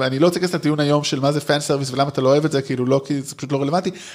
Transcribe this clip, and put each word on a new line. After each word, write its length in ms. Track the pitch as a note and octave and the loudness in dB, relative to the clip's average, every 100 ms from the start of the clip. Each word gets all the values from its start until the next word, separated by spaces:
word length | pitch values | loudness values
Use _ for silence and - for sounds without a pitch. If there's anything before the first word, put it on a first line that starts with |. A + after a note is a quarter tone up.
| C3 | -2
אני 120 | C3+ | 2
לא 80 | E3+ | 2
רוצה 140 | F3 | 2
להיכנס 140 | F3+ | -2
לטיעון 260 | E3+ D3 D3+ | -2 0 2
היום 240 | D3 D3 | 2 2
של 160 | C#3+ C#3 | 0 0
מה 120 | C#3 | 0
זה 80 | D3 | 0
פאן 200 | D3 D3 | 0 0
סרוויס 300 | C#3+ C#3+ C3+ | 0 -2 -2
ולמה 180 | B2+ C#3+ | -2 -2
אתה 120 | C#3 | 2
לא 80 | C3 | 4
אוהב 160 | D3 | 4
את 80 | D3+ | 2
זה, 100 | C#3 | -2
כאילו 240 | C3+ B2+ B2 | -2 -2 2
לא, 160 | C3+ C3+ | 0 0
כי 160 | C#3+ | -6
זה 120 | C3 | -6
פשוט 180 | - C3+ | -10 -4
לא 100 | C#3+ | -2
רלוונטי. 280 | C#3 F3 F#3 - - | 0 -2 -2 -8 -16